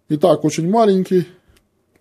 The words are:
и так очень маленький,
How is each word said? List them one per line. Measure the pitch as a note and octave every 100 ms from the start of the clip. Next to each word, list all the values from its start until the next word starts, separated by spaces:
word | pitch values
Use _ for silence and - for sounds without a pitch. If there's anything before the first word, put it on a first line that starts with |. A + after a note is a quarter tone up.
| _
и | D3+
так | F3 D3+
очень | D#3 D#3 E3
маленький, | A3 G#3+ F#3+ F3+ F#3 D#3+ - _ _ _ _ _ _